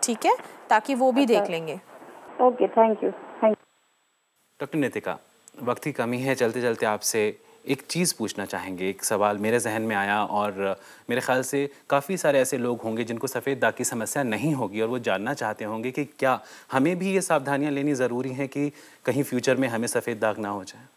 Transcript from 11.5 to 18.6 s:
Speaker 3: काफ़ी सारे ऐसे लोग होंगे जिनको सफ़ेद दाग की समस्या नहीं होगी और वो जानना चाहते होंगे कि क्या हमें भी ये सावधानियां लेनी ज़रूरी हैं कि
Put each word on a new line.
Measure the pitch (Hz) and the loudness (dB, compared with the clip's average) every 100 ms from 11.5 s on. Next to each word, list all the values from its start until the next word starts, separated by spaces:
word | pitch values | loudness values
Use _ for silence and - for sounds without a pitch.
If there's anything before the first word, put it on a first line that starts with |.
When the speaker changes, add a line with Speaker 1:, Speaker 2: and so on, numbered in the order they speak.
| 139 139 - _ | -2 -2 -6 _
Speaker 3:
काफ़ी | 143 139 190 | 0 0 -2
सारे | 160 139 | 4 4
ऐसे | 127 135 | 4 0
लोग | 120 120 | -2 -2
होंगे | 113 113 | -4 -4
जिनको | 117 117 131 | -4 -4 -4
सफ़ेद | 123 127 135 | -4 -4 0
दाग | 117 107 | 0 0
की | |
समस्या | 123 120 110 - | -4 -4 -4 -2
नहीं | 131 107 139 | -2 0 0
होगी | 143 110 104 | 0 -2 -2
और | 110 | -2
वो | 127 | -2
जानना | 117 95 107 | -2 -2 -2
चाहते | 143 113 107 110 | -4 -4 -4 -6
होंगे | 110 117 | -6 -6
कि | 131 139 | -4 -6
क्या | - 131 127 - - - | -2 0 0 -2 -20 -4
हमें | 131 143 180 | 2 2 2
भी | 190 | 2
ये | 190 | 0
सावधानियां | 180 156 135 143 147 | 2 0 2 0 0
लेनी | 139 143 | 0 0
ज़रूरी | 139 123 120 131 | 2 0 0 -4
हैं | 127 135 | -4 -4
कि | 143 | -2